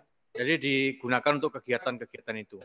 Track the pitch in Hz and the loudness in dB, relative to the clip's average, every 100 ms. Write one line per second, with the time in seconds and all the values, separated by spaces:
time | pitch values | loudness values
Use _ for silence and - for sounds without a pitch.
0 | - _ _ - 127 156 135 135 135 131 | -10 _ _ -4 0 0 2 2 2 0
1 | 123 123 147 147 147 135 - 120 131 123 | 0 2 4 2 0 -4 -2 0 0 -4
2 | 117 - - 107 104 98 | -8 -12 -8 -8 -8 -16